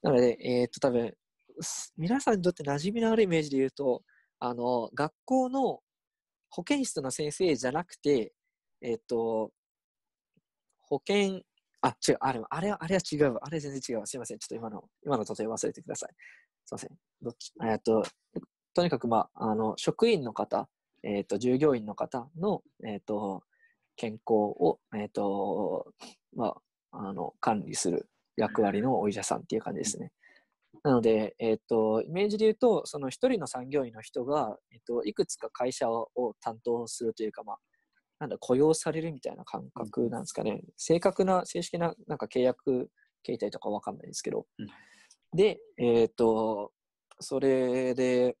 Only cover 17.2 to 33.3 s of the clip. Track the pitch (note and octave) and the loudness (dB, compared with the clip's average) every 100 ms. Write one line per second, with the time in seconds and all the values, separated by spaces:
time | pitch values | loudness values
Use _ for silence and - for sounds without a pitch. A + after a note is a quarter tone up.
17.2 | B2 - - - A#2 G#2+ - A2 F#2 _ | -12 -12 -18 -6 -2 0 4 2 2 _
18.2 | _ - - _ _ - F3 C3+ A#2+ A2+ | _ -14 -14 _ _ 0 2 0 2 2
19.2 | - - A2+ G#2+ A2 - - - A#3 G3+ | 0 -2 -2 0 0 0 -2 2 4 4
20.2 | B2 - G#2 G#2 A#2+ _ _ _ - G2+ | 0 -4 -2 -2 -4 _ _ _ -4 -4
21.2 | G2 G2+ B2 C3 D3+ B2 G#2+ G2+ - B2+ | -2 0 2 4 4 4 -2 -6 -6 -6
22.2 | B2 E3 G3 F#3 _ _ A2+ G#2 - G#2 | -10 -4 -2 -2 _ _ -10 -8 -4 -4
23.2 | G#2 F#2 _ _ _ _ _ - A#2 A2 | -2 -6 _ _ _ _ _ -8 -8 -8
24.2 | - A2 G#2 - F2 - _ G#2+ G#2 - | 2 2 2 2 2 2 _ -8 -6 -2
25.2 | G2+ G2 G2 G2 F#2 F2+ - _ - - | 0 0 0 0 -2 -4 -6 _ -20 -20
26.2 | _ - A2 - _ _ _ - G2 G2 | _ -4 -4 -4 _ _ _ -10 -8 -6
27.2 | F2 _ - G#2+ - - F2+ F2+ - _ | -8 _ 0 0 -2 -4 -2 -2 -4 _
28.2 | _ - G#2+ - G#2 G2 B2 A2+ G#2+ G2 | _ -4 -2 2 2 2 0 0 0 -2
29.2 | G2 - - A2 - - - - - _ | -4 -4 -2 -4 -4 -4 -4 -6 -10 _
30.2 | _ _ _ _ _ - D3 B2 A2+ A2 | _ _ _ _ _ -4 2 4 6 4
31.2 | G#2+ - A#2 A2 _ A#2 A2 A2 - E3+ | 2 -2 0 0 _ 2 4 2 0 -2
32.2 | G#3 G#3 A3 G#3+ B3 F3+ - D3+ C3+ - | 0 2 2 4 4 2 0 -6 -6 0
33.2 | - | 0